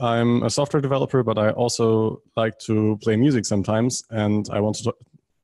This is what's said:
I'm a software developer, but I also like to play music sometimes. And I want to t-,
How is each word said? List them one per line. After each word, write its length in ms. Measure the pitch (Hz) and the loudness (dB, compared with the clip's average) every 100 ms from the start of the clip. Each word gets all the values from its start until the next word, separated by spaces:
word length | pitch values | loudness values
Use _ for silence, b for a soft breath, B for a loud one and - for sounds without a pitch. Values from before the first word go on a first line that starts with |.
I'm 420 | 120 117 120 120 | -2 0 2 0
a 80 | 117 | 0
software 300 | 147 143 151 | -2 -2 -2
developer, 420 | 135 135 135 131 | -2 -2 0 0
but 160 | 113 107 | 0 0
I 120 | 107 | 0
also 680 | - 120 - 113 110 110 - _ | 0 -2 0 2 2 0 -4 _
like 240 | - 113 - - | -2 -2 -4 -2
to 320 | 110 107 107 | 0 2 0
play 140 | 113 | 0
music 320 | 110 143 127 98 | 2 4 2 0
sometimes. 560 | 104 92 110 123 - - | -2 0 0 0 -4 -6
And 380 | 113 104 104 104 | -2 0 0 -2
I 80 | 101 | -2
want 160 | 104 - | -2 -2
to 40 | |
t-, 80 | 117 - _ _ _ _ | -6 -6 _ _ _ _